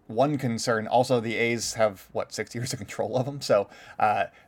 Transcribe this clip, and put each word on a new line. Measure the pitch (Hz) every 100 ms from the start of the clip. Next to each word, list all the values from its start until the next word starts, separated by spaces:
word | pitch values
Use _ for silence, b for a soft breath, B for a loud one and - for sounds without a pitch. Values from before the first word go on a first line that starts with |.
| -
one | 110 143 139
concern. | 131 113 123 113 107
Also, | 120 123 123
the | 110 104
A's | 117 117 -
have, | 117 110 95 -
what, | 107 -
six | - 107
years | 117 123
of | -
control | 101 - 104 123
of | 127
him? | 143
So, | - 107 - B B B
uh, | 110 104 - b